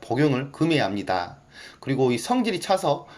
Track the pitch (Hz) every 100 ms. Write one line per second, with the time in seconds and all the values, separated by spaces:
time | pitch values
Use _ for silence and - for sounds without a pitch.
0 | - 123 147 127 139 - 160 147 101 101
1 | 92 92 87 - - - - - - 135
2 | 131 120 - 247 233 185 - 190 165 156
3 | -